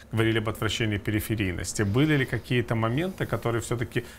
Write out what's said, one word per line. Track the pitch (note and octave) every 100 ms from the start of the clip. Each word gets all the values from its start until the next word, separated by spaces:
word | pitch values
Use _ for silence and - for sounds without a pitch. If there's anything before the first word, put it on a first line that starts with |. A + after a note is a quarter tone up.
| -
говорили | A2 A2+ A2
об | A2
отвращении | - A2 - A2+ G2+
периферийности. | - G#2 - A2 F#2+ E2+ G2 -
Были | G2+ A#2 D#3 D3
ли | B2
какие-то | A#2 - B2+ - A2+
моменты, | A2+ B2+ F#3 F#3+ C3+
которые | A#2 A#2+ A#2
всё-таки | - A#2+ A#2 B2 -